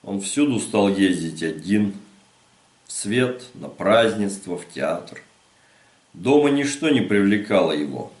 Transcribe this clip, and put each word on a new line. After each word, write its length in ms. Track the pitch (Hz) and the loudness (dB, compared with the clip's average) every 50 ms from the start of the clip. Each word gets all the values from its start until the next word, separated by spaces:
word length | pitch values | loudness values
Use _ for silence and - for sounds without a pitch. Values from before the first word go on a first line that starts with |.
Он 200 | - 95 101 98 | -8 -6 -6 -6
всюду 380 | 98 - - 139 147 147 123 104 | -6 -4 0 0 2 2 0 -2
стал 280 | - - - 104 101 98 | -4 0 2 2 2 2
ездить 540 | 95 95 98 92 90 82 82 82 80 - | 4 4 2 2 2 0 -4 -8 -6 -6
один, 500 | 82 82 80 80 78 90 104 107 104 98 98 - - - _ _ _ _ _ _ _ _ _ _ _ _ _ _ _ | -6 -6 -6 -6 -2 0 2 2 2 0 -4 -8 -18 -20 _ _ _ _ _ _ _ _ _ _ _ _ _ _ _
в 60 | - | -14
свет, 520 | - - - 101 110 123 127 127 127 - - - - | -12 -8 -6 -2 0 0 0 0 -2 -8 -14 -18 -18
на 140 | 87 80 71 | -16 -16 -16
празднество, 880 | - - 90 98 110 117 113 107 101 104 101 98 98 - - 92 87 | -10 -2 2 4 4 6 4 4 0 -2 -4 -4 -4 -8 -8 -8 -8
в 100 | - - | -8 -10
театр. 540 | - - 65 67 78 87 - - - - - - _ _ _ _ _ _ _ _ _ _ _ _ _ _ _ _ _ - | -14 -8 -6 -4 -4 -4 -6 -8 -14 -18 -20 -20 _ _ _ _ _ _ _ _ _ _ _ _ _ _ _ _ _ -20
Дома 340 | 82 90 127 143 147 147 143 | -6 0 4 4 4 4 4
ничто 380 | 139 143 143 139 - - 160 156 | 2 0 0 -2 -4 -2 0 2
не 120 | 143 120 | 2 2
привлекало 720 | 98 87 104 101 101 98 104 101 98 - 107 95 82 80 | 2 2 2 4 4 4 2 2 0 0 2 2 2 2
его. 400 | 76 76 76 71 65 60 58 - - - | 0 -2 -4 -6 -8 -10 -12 -14 -16 -20